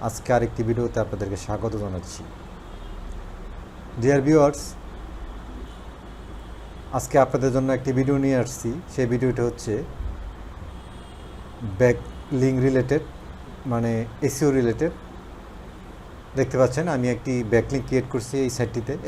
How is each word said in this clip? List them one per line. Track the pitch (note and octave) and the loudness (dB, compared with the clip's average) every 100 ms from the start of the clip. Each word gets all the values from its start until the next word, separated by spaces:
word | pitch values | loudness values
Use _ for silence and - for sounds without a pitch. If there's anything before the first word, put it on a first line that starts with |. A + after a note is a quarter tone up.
| A2+ | -4
আজকে | G#2+ - B2 | -2 2 4
আরেকটি | A2+ - A2+ | 4 0 0
ভিডিওতে | A#2 A#2 A#2 G#2 | 2 0 0 -2
আপনাদেরকে | G2 G2 F#2+ - | -2 -4 -4 -4
স্বাগত | G#2 A2+ G#2+ | -2 -2 -2
জানাচ্ছি। | G2+ F#2 F2 - E2 - - - - - - - - - - - - - - - - A#2+ | -4 -4 -8 -12 -14 -14 -14 -14 -14 -12 -12 -10 -10 -10 -10 -10 -10 -12 -12 -14 -10 2
ডিয়ার | A#2+ C#3 C3+ | 6 6 8
ভিউয়ার্স, | D#3 C#3+ C#3+ - - - - - - - - - - - - - - - - - - - - - - - C3 | 8 8 4 -6 -12 -12 -12 -12 -10 -10 -10 -12 -12 -12 -12 -14 -16 -16 -14 -14 -14 -12 -14 -14 -14 -4 -4
আজকে | - D3 C3 | 4 6 6
আপনাদের | C3+ C3 C3 | 4 4 4
জন্য | C3 B2+ | 2 2
একটি | C3+ B2+ | 2 2
ভিডিও | C3+ C#3 | 4 4
নিয়ে | C3+ B2+ | 4 4
আসছি। | A2+ - - D3 - | 2 -2 -4 -4 -4
সেই | - B2 | 0 2
ভিডিওটা | A2+ B2+ A#2+ A#2+ | 4 2 2 0
হচ্ছে | A#2+ - G#2+ - - - - - - - - - - - - - - - - - - A2 F#2+ | 0 -2 -2 -2 -6 -6 -6 -10 -10 -12 -12 -12 -12 -14 -14 -14 -14 -14 -14 -14 -10 -4 4
ব্যাকলিংক | B2 A#2+ - - - C3 C3 C3 C3 | 6 4 -2 -12 -2 2 4 6 6
রিলেটেড, | B2+ B2+ D3 - - - - - - C3+ | 4 4 2 0 -10 -14 -14 -14 -10 -2
মানে | A#2 A#2 A2+ A2+ - C#3 | 0 2 0 -2 -2 -2
এসইও | - D3 C3+ | 2 4 6
রিলেটেড। | A#2 A2+ E3 - - - - - - - - - - - - - - C3+ | 4 4 0 -2 -12 -14 -14 -14 -14 -14 -14 -14 -16 -16 -16 -16 -4 0
দেখতে | C3 C3 | 2 6
পাচ্ছেন | B2 C3 E3+ C3+ | 4 4 0 2
আমি | B2 A#2+ | 2 0
একটি | C3+ B2 A2 | 0 0 4
ব্যাকলিংক | A#2 A2+ C3+ - | 4 4 0 2
ক্রিয়েট | C3 B2+ | 0 2
করছি | B2+ - C3+ C3 | -2 -2 0 0
এই | B2 | 0
সাইটটিতে, | A2+ A#2+ A2+ D3+ | -2 -2 -4 -2